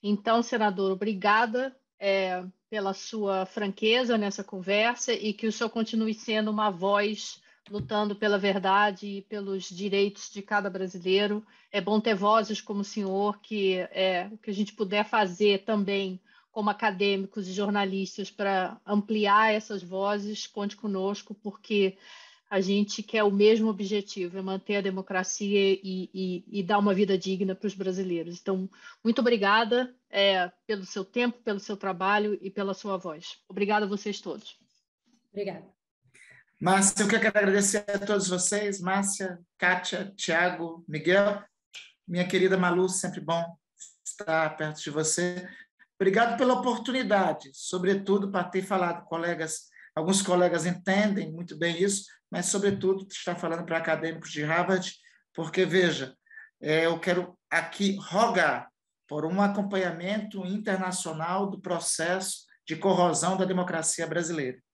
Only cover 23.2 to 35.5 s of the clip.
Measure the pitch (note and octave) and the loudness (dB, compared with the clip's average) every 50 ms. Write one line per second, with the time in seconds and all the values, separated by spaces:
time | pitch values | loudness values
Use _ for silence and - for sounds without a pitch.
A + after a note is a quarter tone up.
23.2 | G#3+ G3+ G3 G3 G#3 G#3+ A3 A3+ A3 A3 G#3+ F#3+ G#3 F#3+ G#3+ G#3 G3 G3+ - G#3 | 2 4 4 6 6 6 8 6 4 0 0 -2 -4 -2 -2 -2 -4 -4 -8 -8
24.2 | F3+ F3 F3 G3 F#3+ F#3+ F#3+ F#3+ F#3+ - G#3 G3+ F#3+ G3 F#3 F#3+ F#3+ - G3 F#3 | -8 -6 -6 -8 -6 -4 -6 -6 -4 -2 -2 -2 -2 -2 -4 -4 -8 -4 -2 -2
25.2 | F#3 - - - G#3 G3+ G3+ G3+ G3 G3 G3 F#3+ - F#3+ F#3 F#3 F#3 - _ F#3 | -2 -2 -4 -4 -2 0 2 4 4 4 2 2 0 -6 -6 -6 -6 -8 _ -6
26.2 | F#3+ F#3 F3+ F3 - - - G3+ F#3+ F3 G#3 G#3 G3+ G#3 G3 F#3 G#3 F#3+ G3 F#3+ | -4 -4 -4 -6 -8 -8 -6 -6 -2 0 2 2 4 4 4 4 4 2 2 0
27.2 | F3+ F#3+ F#3+ F#3 G3+ F#3+ F#3 F#3+ - G#3 F#3+ F#3+ G3 F#3+ F#3 F#3 G3 F#3 F3 E3+ | 0 -2 -2 -2 -2 -4 -4 -4 -6 -8 -6 -4 -4 -4 -4 -4 -4 -4 -4 -4
28.2 | D#3+ E3+ F3 F3 - - F#3+ F#3+ F#3 F#3+ _ - - - - _ _ A3 A#3 - | -6 -8 -12 -10 -4 -4 -4 -2 -4 -6 _ -16 -20 -20 -20 _ _ 0 2 2
29.2 | A#3+ A#3+ A#3 A3 G3 G3 G3+ A3 A#3+ G#3+ A#3+ A#3+ B3+ B3+ - _ _ _ - G3+ | 4 4 4 4 4 4 4 4 4 4 2 0 0 -2 -6 _ _ _ 0 2
30.2 | G3 G3 G3 F#3+ F3+ F3 _ _ _ _ G#3+ G3+ F#3+ F#3 - G#3 F#3+ - _ A#3+ | 4 4 4 2 0 -2 _ _ _ _ -6 -6 -4 -8 -8 -8 -8 -4 _ 0
31.2 | A#3+ B3 A#3+ - _ - G#3 G3 G3 - G#3+ G3 - G3 F#3 E3+ F#3+ F#3+ G3+ G#3 | 0 0 0 -2 _ -4 -4 -4 -4 -8 -10 -6 -4 -6 -4 -2 0 2 2 4
32.2 | G#3 G#3+ G#3 - - G3 G3 - G3+ G3 F#3+ - - G#3 G3 F#3 F3+ F3+ D#3 D3+ | 2 2 -2 -2 -6 -8 -6 -4 -4 -4 -4 -6 -6 -6 -6 -4 -4 -6 -10 -10
33.2 | F3 - - - _ _ F#3+ F#3 G3+ G3 G#3+ G#3+ G#3+ G3 G3+ G3+ - G#3+ G3+ - | -12 -16 -16 -18 _ _ -4 -4 0 2 2 2 2 0 -2 -4 -4 -6 -8 -6
34.2 | - F#3+ - G#3+ - - - _ _ _ _ _ _ _ _ _ _ _ _ _ | -6 -10 -10 -10 -12 -18 -20 _ _ _ _ _ _ _ _ _ _ _ _ _
35.2 | _ _ _ G3+ G3+ F#3+ | _ _ _ -8 -6 -6